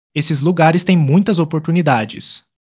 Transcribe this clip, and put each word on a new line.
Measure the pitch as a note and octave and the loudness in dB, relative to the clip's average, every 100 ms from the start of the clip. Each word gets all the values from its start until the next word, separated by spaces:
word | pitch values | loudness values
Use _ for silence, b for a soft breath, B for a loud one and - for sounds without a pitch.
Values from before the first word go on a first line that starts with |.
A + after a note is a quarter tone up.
| _ D3 | _ -6
Esses | D3+ C#3+ | -4 -2
lugares | D3+ E3+ D#3+ F3 F3+ | 0 2 2 2 2
têm | F3+ | 2
muitas | C#3 E3+ G3+ E3+ | 4 2 2 0
oportunidades. | D#3+ D#3+ D#3 F3 D3+ A#2+ G#2+ - - - - _ | -2 -4 -2 0 2 0 -2 -8 -10 -12 -14 _